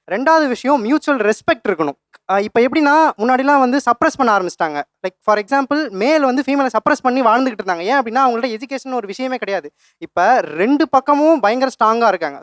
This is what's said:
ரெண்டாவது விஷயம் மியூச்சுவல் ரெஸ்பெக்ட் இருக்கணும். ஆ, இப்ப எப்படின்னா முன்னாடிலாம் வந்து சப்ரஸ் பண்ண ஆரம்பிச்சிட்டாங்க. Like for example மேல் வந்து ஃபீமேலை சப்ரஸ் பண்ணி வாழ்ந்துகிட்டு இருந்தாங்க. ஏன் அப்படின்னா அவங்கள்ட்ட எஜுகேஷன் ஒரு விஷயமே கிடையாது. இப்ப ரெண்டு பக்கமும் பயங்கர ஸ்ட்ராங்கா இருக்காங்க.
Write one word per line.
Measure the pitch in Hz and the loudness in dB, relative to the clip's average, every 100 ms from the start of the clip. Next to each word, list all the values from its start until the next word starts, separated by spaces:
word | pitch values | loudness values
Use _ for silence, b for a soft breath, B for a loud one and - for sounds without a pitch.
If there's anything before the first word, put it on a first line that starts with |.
| - | -8
ரெண்டாவது | 202 277 320 294 | -4 2 2 2
விஷயம் | 233 247 285 214 | -2 -2 0 0
மியூச்சுவல் | 294 - 277 208 | -2 0 0 0
ரெஸ்பெக்ட் | 220 - 269 214 | -2 -2 -4 -2
இருக்கணும். | 165 151 - _ - - | -2 -4 -6 _ -14 -4
ஆ, | 196 208 | -2 0
இப்ப | 240 | 0
எப்படின்னா | 247 294 285 302 311 - | 2 2 2 4 2 0
முன்னாடிலாம் | 226 254 269 285 | 0 0 2 2
வந்து | 254 269 247 | 2 2 0
சப்ரஸ் | 233 311 - | 0 -2 0
பண்ண | 247 | 2
ஆரம்பிச்சிட்டாங்க. | 202 180 - 165 147 - _ | 2 0 -4 -4 -4 -8 _
Like | 185 - - | -10 -4 0
for | 208 | 0
example | 208 269 269 285 294 190 | 0 -2 0 -2 -4 -2
மேல் | 233 311 269 | 0 2 0
வந்து | 254 269 | 0 -2
ஃபீமேலை | 277 262 - | -2 0 -2
சப்ரஸ் | - 294 254 | 0 0 0
பண்ணி | 254 233 | 0 2
வாழ்ந்துகிட்டு | 233 262 208 | 2 0 -4
இருந்தாங்க. | 196 170 185 | -6 -4 0
ஏன் | 277 | 0
அப்படின்னா | 226 233 | 0 0
அவங்கள்ட்ட | 269 226 254 220 | 0 0 -4 -8
எஜுகேஷன் | 262 262 262 254 | -8 -10 -8 -8
ஒரு | 202 | -8
விஷயமே | 196 254 254 | -8 -6 -6
கிடையாது. | 196 196 147 - _ _ 165 | -6 -6 -8 -18 _ _ -6
இப்ப | - 190 254 165 151 | 0 2 2 0 -2
ரெண்டு | 214 285 320 | 0 2 2
பக்கமும் | 262 262 285 311 320 | 0 2 2 2 2
பயங்கர | 202 247 254 - | 2 0 -2 0
ஸ்ட்ராங்கா | 220 233 226 | 0 2 2
இருக்காங்க. | 185 156 139 | 0 -4 -8